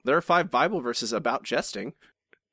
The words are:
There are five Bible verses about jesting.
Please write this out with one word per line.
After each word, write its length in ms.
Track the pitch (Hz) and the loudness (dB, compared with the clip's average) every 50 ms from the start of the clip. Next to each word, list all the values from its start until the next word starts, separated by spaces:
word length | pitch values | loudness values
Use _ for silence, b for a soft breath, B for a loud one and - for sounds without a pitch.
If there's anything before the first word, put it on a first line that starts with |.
| _ | _
There 100 | 120 139 | 2 2
are 60 | 165 | 2
five 280 | 170 - 175 175 175 156 | 4 4 2 2 2 2
Bible 300 | - 123 143 175 226 175 | 2 2 2 2 0 -2
verses 320 | 123 120 120 - 120 107 | -2 -2 -4 -4 -4 -2
about 320 | 113 107 - 113 120 - - | -2 0 0 0 -2 -2 -2
jesting. 500 | - 120 139 170 - - 101 98 131 - b b b b _ _ _ _ _ _ _ | -2 -2 -2 -2 -4 -6 -8 -8 -10 -12 b b b b _ _ _ _ _ _ _